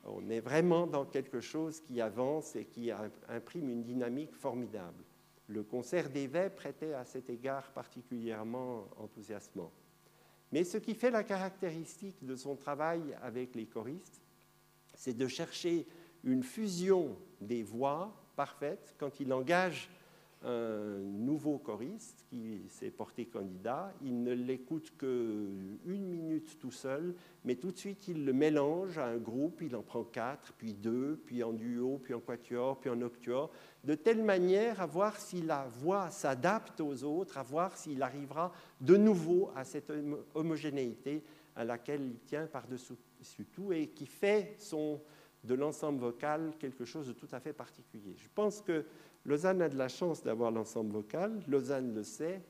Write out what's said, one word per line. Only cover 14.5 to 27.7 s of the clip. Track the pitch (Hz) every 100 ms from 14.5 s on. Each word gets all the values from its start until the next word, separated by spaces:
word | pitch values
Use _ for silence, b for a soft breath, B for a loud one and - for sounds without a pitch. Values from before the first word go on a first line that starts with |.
| _ _ _ _
c'est | - - 117
de | 127
chercher | - 165 - 175 170 - B B B
une | - 131
fusion | 127 - 214 175 185 185 151 98 - -
des | 101 120
voix | 104 113 139 147 202 202 - -
parfaite | 143 - 143 202 - -
quand | 143 -
il | 131
engage | 131 131 175 185 139 - B B B B -
un | - 120 117 107 104 101
nouveau | 98 101 120 151 143 139
choriste | - 104 127 214 - - -
qui | 123 113 104 95
s'est | - 107
porté | - 107 - 117
candidat. | 113 98 92 107 135 196 185
Il | 135 123
ne | 120
l'écoute | 127 123 127 127 160 156 -
que | 135 123 113 107 101 98 95 107
une | 170 196 190
minute | 175 160 156 151 -
tout | 131
seul, | - 135 135 175 175 B B
mais | 127 127
tout | 180